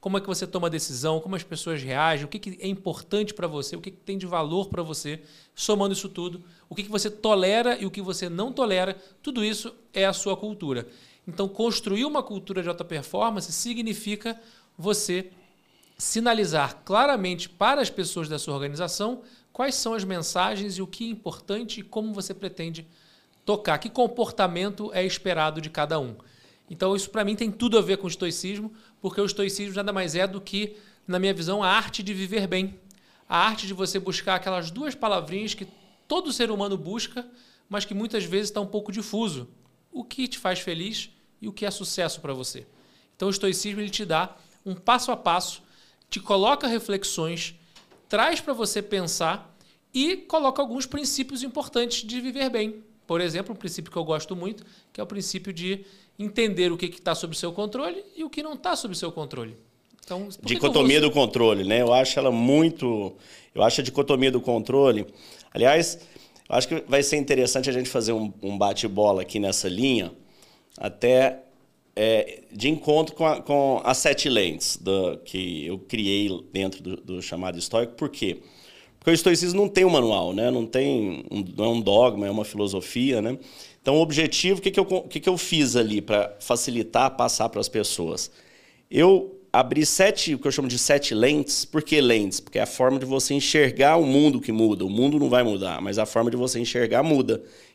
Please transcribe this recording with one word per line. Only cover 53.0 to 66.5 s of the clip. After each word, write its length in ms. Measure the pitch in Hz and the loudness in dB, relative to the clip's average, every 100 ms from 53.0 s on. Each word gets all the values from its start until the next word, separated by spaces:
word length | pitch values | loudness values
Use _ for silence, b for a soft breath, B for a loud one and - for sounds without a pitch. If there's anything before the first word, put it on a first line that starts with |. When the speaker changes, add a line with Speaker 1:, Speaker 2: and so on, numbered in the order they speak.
| _ | _
Speaker 1:
Por 160 | 170 | -2
exemplo, 320 | 175 165 196 | -2 -4 -8
um 20 | 208 | -10
princípio 340 | 185 - 160 | -10 -10 -10
que 60 | 175 | -8
eu 80 | |
gosto 320 | 165 156 - 180 | -2 -4 -4 -8
muito, 300 | 180 214 b b b | -8 -10 b b b
que 80 | - | -12
é 20 | |
o 40 | 202 | -10
princípio 440 | 202 190 190 185 | -8 -8 -8 -8
de 360 | 165 180 196 196 B B - | -8 -6 -6 -10 B B -10
entender 540 | 202 202 226 175 180 | -6 0 0 2 2
o 40 | 165 | 2
que 120 | 175 | -6
que 120 | - | -4
tá 140 | - | -4
sob 180 | 160 165 | -2 -4
o 40 | 156 | -6
seu 160 | 170 | -6
controle 500 | 175 208 254 311 359 415 - | -6 -6 -4 -6 -8 -14 -12
e 80 | |
o 40 | 311 | -10
que 140 | - | -8
não 140 | 302 294 | -10 -6
tá 180 | 359 | -4
sob 180 | 320 208 | -4 -4
o 40 | 170 | -6
seu 160 | 170 | -8
controle. 440 | 165 143 127 113 110 _ _ _ _ | -8 -10 -10 -10 -14 _ _ _ _
Então, 220 | - 180 202 | -10 -10 -10
por 20 | |
que 40 | |
que 100 | 190 - 120 | -10 -2 2
eu 40 | |
vou 100 | 143 | 4
Speaker 2:
Dicotomia 300 | 156 131 143 | 6 6 6
do 100 | 151 | 6
controle, 540 | 147 120 120 113 101 | 4 2 6 6 6
né? 160 | 95 113 | 2 4
Eu 140 | 120 | 6
acho 240 | 123 131 - | 6 4 2
ela 140 | 135 | 2
muito, 840 | 117 120 147 165 160 127 110 98 - B B B | 2 4 6 4 2 -2 -2 -4 -8 B B B
eu 80 | - | 2
acho 180 | 110 - | 4 4
a 40 | |
dicotomia 460 | 123 - 143 135 135 | -2 -2 2 4 4
do 100 | 127 | 2
controle. 640 | - 117 104 135 139 107 101 B B B B | 0 -2 2 6 6 4 -2 B B B B
Aliás, 440 | - 120 156 165 - B B B B | 4 6 6 2 -4 B B B B
eu 80 | _ | _